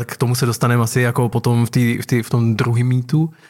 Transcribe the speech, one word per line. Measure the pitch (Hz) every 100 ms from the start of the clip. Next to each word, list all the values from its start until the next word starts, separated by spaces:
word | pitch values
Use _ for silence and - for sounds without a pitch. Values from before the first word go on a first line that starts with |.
| 117
k | -
tomu | 120 123
se | 120
dostaneme | 113 123 120
asi | 117 127
jako | 123 117 120
potom | 120 120 117 117
v |
tý, | 131 120 117
v | -
tý, | 120
v | 110
tom | 123 117 110
druhým | 117 117 123
mýtu, | 127 123 151 160 - -